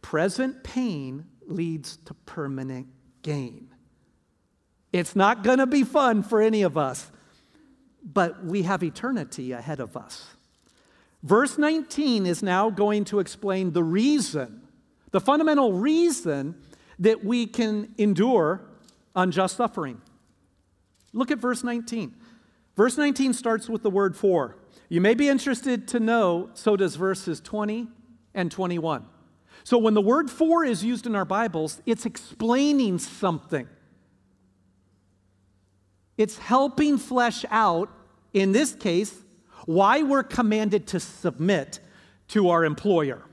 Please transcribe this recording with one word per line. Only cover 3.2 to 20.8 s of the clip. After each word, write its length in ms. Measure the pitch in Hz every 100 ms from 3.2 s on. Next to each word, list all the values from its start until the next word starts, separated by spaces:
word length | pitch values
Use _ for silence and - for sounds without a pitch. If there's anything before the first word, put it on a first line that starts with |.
gain. 480 | 156 147 123 - - _ _ _ _ _ _ _ _ _ _ _ _
It's 240 | 180 175 202
not 280 | 196 233
gonna 220 | 208 254 262
be 180 | 294
fun 400 | 240 294 269 214
for 180 | 196 226
any 200 | 220 220
of 160 | 185 151
us, 340 | 139 123 - - _ _ _ _ _ _ _ _
but 420 | 240 170 170 185 180
we 180 | 196
have 200 | 175 190
eternity 680 | 175 - 247 247 143 - 127
ahead 260 | 120 120 147
of 160 | 117 -
us. 300 | - - - - _ _ _ _ _ _ _ _
Verse 340 | 143 208 277 -
nineteen 680 | 294 320 285 - 294 226 180
is 180 | 170
now 260 | 196 180 220
going 360 | 190 208 214 202
to 140 | 208
explain 520 | 170 - 202 190 185
the 120 | 165
reason, 760 | 165 180 254 294 208 156 120 - - _ _ _ -
the 100 | 190
fundamental 500 | 247 294 320 294 254
reason 840 | 185 254 311 339 262 170 139 139 170 - - _ -
that 240 | 190 220
we 220 | 202 240 226
can 500 | 233 220 214 208 -
endure 640 | 208 175 226 233 156 180 - - - _ _ 185
unjust 400 | 185 165 190 -
suffering. 460 | 233 - 143 117 _ _ _ _ _ _ _ _